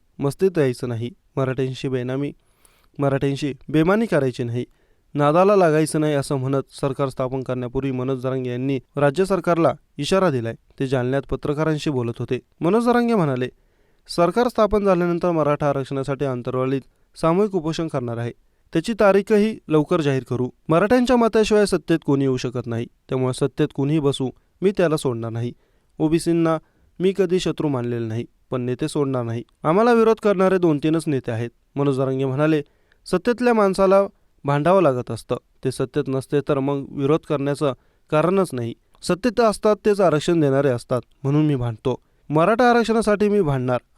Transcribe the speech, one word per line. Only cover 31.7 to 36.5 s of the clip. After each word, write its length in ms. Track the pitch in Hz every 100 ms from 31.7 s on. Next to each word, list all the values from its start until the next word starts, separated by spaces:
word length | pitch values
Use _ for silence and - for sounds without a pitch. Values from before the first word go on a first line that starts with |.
| -
मनोज 200 | 139 131
जरांगे 300 | 135 131 135
म्हणाले, 360 | 131 156 156 143 _ _ _ -
"सत्तेतल्या 480 | 185 240 226 240
माणसाला 480 | 226 196 185 196 190 196 - _ _
भांडावं 380 | 143 143 151 190
लागत 300 | 160 127 120
असतं, 260 | 117 - 123 - _ 135
ते 60 |
सत्तेत 320 | - 135 151 135
नसते 340 | 131 131 147
तर 180 | 139